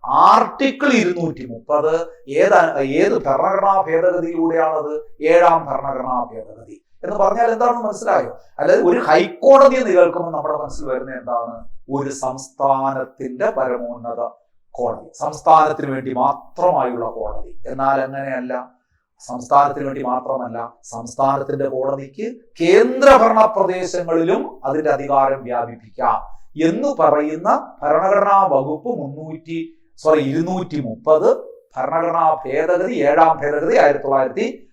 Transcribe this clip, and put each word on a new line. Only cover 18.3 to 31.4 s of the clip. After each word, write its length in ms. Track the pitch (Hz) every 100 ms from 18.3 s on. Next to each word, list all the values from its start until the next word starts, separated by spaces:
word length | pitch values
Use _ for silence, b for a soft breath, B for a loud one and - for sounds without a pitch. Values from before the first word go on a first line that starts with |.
| 131 127 127 127 _ _ _ _ _
സംസ്ഥാനത്തിന് 680 | - 123 - 139 143 143 139
വേണ്ടി 160 | 135
മാത്രമല്ല, 720 | 123 127 123 131 120 120 117 _
സംസ്ഥാനത്തിന്റെ 840 | - 113 117 - 135 139 135 139 135
കോടതിക്ക് 680 | 131 135 135 135 - 220 247 _ -
കേന്ദ്രഭരണ 840 | 165 202 247 262 277 269 226 220 220
പ്രദേശങ്ങളിലും 1160 | 196 190 185 185 180 170 165 165 202 - - 139
അതിന്റെ 240 | 147 151
അധികാരം 540 | 139 139 139 135 135
വ്യാപിപ്പിക്കാം 960 | 120 120 120 117 110 - 120 107 - - - 151 160
എന്ന് 280 | 202 285 262
പറയുന്ന 720 | 160 147 151 156 185 262 - -
ഭരണഘടനാ 600 | 147 160 190 202 202 196
വകുപ്പ് 460 | 190 139 135 156 240
മുന്നൂറ്റി, 840 | 240 139 143 160 160 165 165 165 _ _ -
സോറി, 240 | 156 156
ഇരുന്നൂറ്റി 600 | 135 151 170 185 180 151
മുപ്പത് 560 | 120 113 - 156 214 -